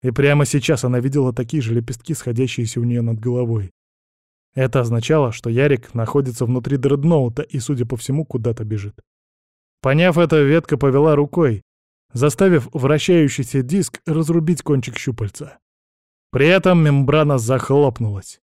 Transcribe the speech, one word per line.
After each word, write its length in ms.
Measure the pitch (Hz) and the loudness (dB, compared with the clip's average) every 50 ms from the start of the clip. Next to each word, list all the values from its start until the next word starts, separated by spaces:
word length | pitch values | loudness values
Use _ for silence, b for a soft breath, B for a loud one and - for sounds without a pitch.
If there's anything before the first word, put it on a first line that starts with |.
И 100 | - 127 | -2 -4
прямо 340 | 117 - 143 139 143 147 147 | 0 2 2 4 4 4 2
сейчас 400 | - - 147 - - 156 123 - | 2 0 -2 0 0 0 0 0
она 160 | 123 123 123 | -2 -2 0
видела 320 | 120 135 139 147 135 127 120 | -2 0 0 0 0 0 -2
такие 280 | 120 123 117 - 156 | -4 -6 -4 -4 -4
же 120 | 123 110 117 | -2 0 -2
лепестки, 400 | 120 117 120 131 - _ - 160 | -2 -2 -4 -10 -12 _ -8 -8
сходящиеся 680 | - - 127 120 117 131 120 - - 120 113 - 123 | -8 -6 -6 -2 -2 -2 -2 -2 -4 -6 -4 -4 -4
у 60 | 120 | -2
нее 160 | 120 120 120 | -2 -2 -2
над 180 | 117 117 113 110 | -2 -2 -4 -4
головой. 520 | 110 123 123 123 123 117 117 110 101 92 _ _ _ _ _ _ _ _ _ _ _ _ _ _ _ _ _ | -4 -4 -2 -2 -2 -2 -2 -4 -4 -8 _ _ _ _ _ _ _ _ _ _ _ _ _ _ _ _ _
Это 240 | 135 131 131 - 139 | -2 -2 0 0 0
означало, 540 | 123 117 117 117 117 - 156 156 143 123 110 | 0 0 -2 -2 0 0 2 2 2 0 -2
что 160 | - - 120 | -6 -6 -4
Ярик 440 | 113 123 135 147 143 123 - - - | 0 2 2 2 2 0 -2 -6 -6
находится 520 | 117 113 110 - 143 139 131 120 - 131 | -6 -4 -2 0 -2 -2 -2 -4 -4 -2
внутри 320 | 117 123 127 117 123 139 139 | -2 -2 -2 -2 -4 -4 -2
дредноута 640 | 123 143 139 143 139 165 170 151 131 120 117 - | 0 0 0 2 2 2 2 2 0 -2 -4 -6
и, 180 | 151 - - 139 | -10 -8 -8 -8
судя 260 | 117 - 147 123 120 | -6 -4 -4 -4 -4
по 120 | 117 131 117 | -6 -6 -8
всему, 260 | - - 131 147 160 | -6 -4 -4 -4 -4
куда-то 400 | - - 127 110 120 113 - 110 | -4 -6 -4 -4 -4 -4 -4 -6
бежит. 320 | 107 110 104 98 101 - - _ _ _ _ _ _ _ _ _ _ _ _ _ _ _ _ | -6 -6 -6 -8 -10 -14 -18 _ _ _ _ _ _ _ _ _ _ _ _ _ _ _ _
Поняв 360 | - 139 135 151 175 185 165 165 | -2 0 2 4 4 4 4 4
это, 240 | 175 151 165 156 | 2 4 4 4
ветка 360 | 143 139 147 170 156 - 151 127 | 4 4 4 2 2 0 -4 0
повела 400 | 135 139 127 139 147 160 151 143 | 0 2 2 4 4 4 4 2
рукой, 460 | 147 147 - 175 165 139 113 98 _ _ _ _ _ _ _ _ _ _ _ | 0 0 0 0 0 0 0 -2 _ _ _ _ _ _ _ _ _ _ _
заставив 560 | 117 127 151 147 - 196 190 180 151 117 - | 0 0 0 2 2 2 4 4 2 0 -2
вращающийся 920 | _ 156 123 135 151 151 - - 180 170 156 139 - - 127 - - 139 | _ -2 0 0 0 0 2 2 4 4 4 2 0 -4 -8 -4 -2 -4
диск 380 | 127 127 160 202 170 - - - _ | -2 0 -2 -2 -2 -2 -6 -12 _
разрубить 560 | - 156 156 165 147 170 170 160 151 175 143 | -4 -2 -2 0 0 0 0 2 0 -2 -2
кончик 360 | - - 147 135 117 - 117 - | 0 -2 -2 -2 -2 -4 -10 -8
щупальца. 600 | - - 120 - 110 101 - - - - - _ _ _ _ _ _ _ _ _ _ _ _ _ _ _ - | -8 -8 -6 -6 -6 -8 -8 -12 -18 -18 -18 _ _ _ _ _ _ _ _ _ _ _ _ _ _ _ 0
При 140 | 123 135 156 | 2 4 4
этом 360 | 180 190 185 190 180 170 160 | 4 4 4 4 4 4 4
мембрана 540 | 151 143 139 139 127 139 156 156 147 143 131 | 4 4 2 2 2 2 2 2 2 2 0
захлопнулась. 1040 | 113 110 131 127 - - 135 143 147 135 120 - 120 107 101 98 92 - - _ _ _ | 0 0 -2 -2 0 0 2 4 4 2 0 -2 -6 -6 -6 -8 -12 -16 -20 _ _ _